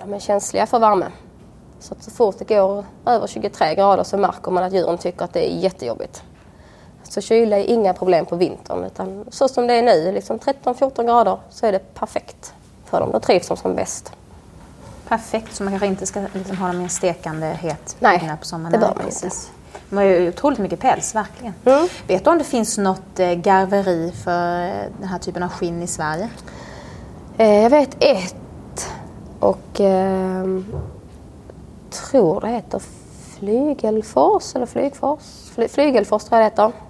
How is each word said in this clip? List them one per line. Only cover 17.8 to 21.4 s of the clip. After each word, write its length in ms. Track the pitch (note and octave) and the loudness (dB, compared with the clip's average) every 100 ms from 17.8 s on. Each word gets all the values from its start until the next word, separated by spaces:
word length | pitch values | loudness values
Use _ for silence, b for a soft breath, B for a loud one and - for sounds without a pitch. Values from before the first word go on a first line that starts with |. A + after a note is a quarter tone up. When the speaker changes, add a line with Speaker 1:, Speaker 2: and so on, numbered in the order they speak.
| - - | -10 0
Speaker 1:
Nej, 200 | A#3 F3+ | 2 2
Speaker 2:
byggnad 220 | D#3+ D#3 | 0 -8
på 60 | - | -8
sommaren? 260 | E3+ E3 | -8 0
Speaker 1:
det 60 | A3+ | 2
Speaker 2:
Nej, 100 | - | 2
Speaker 1:
bör 60 | |
man 100 | - | 0
Speaker 2:
precis. 200 | - - | -6 -8
Speaker 1:
inte. 560 | F#3 - - - - - - | -8 -10 -14 -20 -20 -20 -6
Speaker 2:
De 60 | G3 | 2
har 80 | |
ju 240 | G3 F3 F3 | 4 4 2
otroligt 300 | F3 C#4+ C4+ | 2 0 0
mycket 220 | F#3 F3 | -2 -2
päls, 340 | B3+ - - | 0 0 -2
verkligen. 400 | A3 G3 - | -6 -6 -8